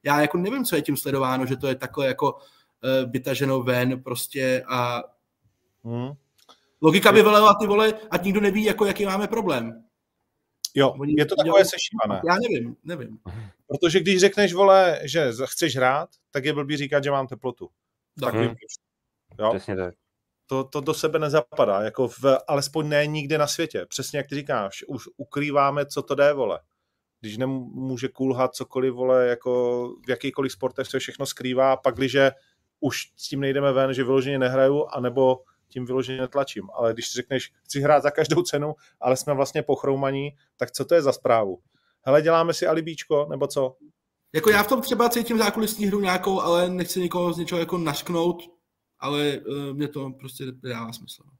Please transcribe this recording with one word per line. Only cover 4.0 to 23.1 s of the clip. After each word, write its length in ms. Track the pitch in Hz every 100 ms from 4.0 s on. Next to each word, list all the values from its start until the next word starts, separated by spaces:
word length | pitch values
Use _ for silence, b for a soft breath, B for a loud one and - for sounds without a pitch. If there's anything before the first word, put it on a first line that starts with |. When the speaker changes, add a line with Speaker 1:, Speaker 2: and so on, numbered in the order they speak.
Speaker 1:
prostě 600 | 127 120 - 139 131 127 -
a 340 | 123 120 120 - _ _ _ _ _ _ _
Speaker 2:
Hmm. 280 | 117 120 127 143 _ _ _ b b _
Speaker 1:
logika 300 | 160 151 220
by 60 | 208
Speaker 2:
Je- 40 |
Speaker 1:
velela, 300 | 214 208 214 202
ty 60 | 214
vole, 260 | 208 220 214 -
ať 120 | 175
nikdo 180 | 185 196
neví, 220 | 202 196
jako, 220 | 214 196 202
jaký 200 | 196 196
máme 220 | 190 202
problém. 560 | 226 196 135 113 113 _ _ _ _ _ _ _ _ -
Speaker 2:
Jo, 160 | 139 135 135
Speaker 1:
Oni 140 | 147 151
Speaker 2:
je 80 | 147
to 100 | 196
Speaker 1:
dělají 140 | 165
Speaker 2:
takové 160 | 196 190
sešívané. 560 | 175 - 226 107 95 165
Speaker 1:
Já 80 | 185 233
nevím, 260 | 151 117 -
nevím. 360 | 156 170 117 110 - 107 107 _ -
Speaker 2:
Protože 320 | - - 175
když 200 | 170 190
řekneš, 340 | 196 202 202
vole, 460 | 175 196 190 180 151
že 300 | 151 156 139
z-, 120 | 113 131
chceš 280 | - 165 127
hrát, 340 | 127 139 170 _ _
tak 140 | 143 135
je 80 |
blbý 240 | 147 139 147
říkat, 260 | 143 147
že 80 | 139
mám 160 | 139 131
teplotu. 420 | 113 131 - 90 _ _ _ _ -
Speaker 1:
Tak. 60 | 127
Speaker 2:
Takovým 220 | 110 117
Speaker 3:
Hmm. 80 | 113
Speaker 2:
počtem. 840 | - - _ _ _ _ _ - 107
Jo? 40 |
Speaker 3:
Přesně 260 | 101 - 95
tak. 200 | 90 - _ _ _ _ -
Speaker 2:
To, 160 | 135
to 180 | 135 151
do 120 | 139
sebe 260 | 156 156 156
nezapadá, 600 | 151 151 - - 117 98
jako 260 | 107 - 123
v, 300 | - 135 135 -
alespoň 420 | 143 135 160 151
ne 180 | 147
nikde 300 | 151